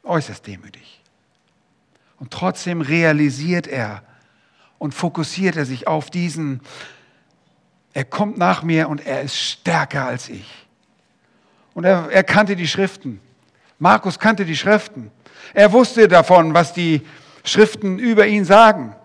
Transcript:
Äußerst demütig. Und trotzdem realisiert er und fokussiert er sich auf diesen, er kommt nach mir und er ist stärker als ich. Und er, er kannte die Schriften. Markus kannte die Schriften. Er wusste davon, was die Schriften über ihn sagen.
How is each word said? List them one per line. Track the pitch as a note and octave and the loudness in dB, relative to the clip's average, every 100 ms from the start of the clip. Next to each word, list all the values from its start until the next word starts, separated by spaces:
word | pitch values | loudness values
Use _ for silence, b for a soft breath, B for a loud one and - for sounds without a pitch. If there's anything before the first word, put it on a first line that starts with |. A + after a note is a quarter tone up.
Äußerst | - E3+ C#3 G#2 - | -4 -6 -6 -14 -18
demütig. | F#2+ - - _ _ _ _ _ _ _ _ _ _ _ _ _ _ | -20 -20 -20 _ _ _ _ _ _ _ _ _ _ _ _ _ _
Und | B2+ | -18
trotzdem | - F#3 F3+ F3+ E3+ | -6 -6 -6 -8 -8
realisiert | C#3 E3 E3 D3+ D3 B2+ D#3+ F3 E3+ | -2 0 2 2 0 -2 -4 -6 -6
er | C#3 G#2+ G#2 _ _ _ _ _ _ _ _ | -8 -8 -12 _ _ _ _ _ _ _ _
und | D3 | -12
fokussiert | - F3 E3+ D3+ - F#3+ E3 | -6 -8 -6 -8 -4 -4 -2
er | |
sich | C3+ B2+ - | -6 -6 -4
auf | D#3 C3+ | -4 -4
diesen, | F3+ F3 D#3 D3+ C3 B B B B B B B _ _ _ _ _ _ | -6 -6 -6 -8 -8 B B B B B B B _ _ _ _ _ _
er | - | -10
kommt | C3+ - G#3 G#3+ | -8 -4 -4 0
nach | F3 F3+ | -2 0
mir | D#3+ D#3+ D3+ | -2 -2 -2
und | D3 - | -6 -8
er | C3+ | -8
ist | C#3 - | -8 -8
stärker | - - - E3 C#3+ C#3+ | -8 -8 -4 -4 -4 -8
als | C3 B2 - | -8 -10 -14
ich. | G2 - - _ _ _ _ _ _ _ _ _ _ _ | -20 -20 -20 _ _ _ _ _ _ _ _ _ _ _
Und | - | -4
er, | F3+ F#3 D3+ | 0 0 2
er | G3 | 0
kannte | - G3+ G3+ F#3+ | 2 2 2 -2
die | E3 | -4
Schriften. | - F#3+ - - G2+ _ _ _ _ _ _ | -4 -4 -6 -16 -16 _ _ _ _ _ _
Markus | E3 G#3+ F#3+ - | 2 2 0 -2
kannte | A3 G#3 | -2 0
die | F3 D3+ | -4 -4
Schriften. | G3 G#3 G#3 C#3 G#2+ _ B B B | 0 0 0 -18 -20 _ B B B
Er | - G3+ | 4 6
wusste | A3 B3 A3+ G#3+ | 6 2 4 6
davon, | F3 D#3 F3+ D#3+ | 6 6 4 6
was | D#3 E3 | 2 0
die | - E3+ D3+ B B B B | -2 -2 -2 B B B B
Schriften | - - G#3+ - G3 F#3 | -6 2 2 2 -8 -4
über | A#3+ G#3+ G3+ | 0 2 2
ihn | G#3 | 2
sagen. | F3+ G3+ A3+ G3 A#2 G#2 | 4 8 8 4 -6 -14